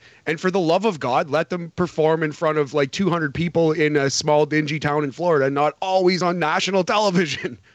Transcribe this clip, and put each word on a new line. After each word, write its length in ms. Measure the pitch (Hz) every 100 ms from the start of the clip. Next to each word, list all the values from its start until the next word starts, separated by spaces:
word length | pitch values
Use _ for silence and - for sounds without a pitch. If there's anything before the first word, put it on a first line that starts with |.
| - - -
And 140 | 160
for 100 | 185
the 120 | 190
love 240 | 160 180 220
of 120 | 156
God, 300 | 131 139 156
let 200 | 147 170
them 240 | 180 170 -
perform 480 | 175 - 156 165
in 80 | 156
front 260 | - 160 151
of, 160 | 139
like, 180 | 147 139
two 180 | - 190
hundred 240 | 170 151
people 400 | 131 170 165 160
in 240 | 160 147 147
a 120 | 139
small, 360 | - 156 151 151
dingy 340 | 151 151 151
town 240 | 147 151
in 80 | 143
Florida, 380 | 120 175 151 135
not 260 | 139 151 -
always 420 | 190 190 180 180
on 160 | 180 175
national 440 | 151 180 - 196
<laughs> 20 | 180
television. 760 | 214 208 180 156 127 - 120 _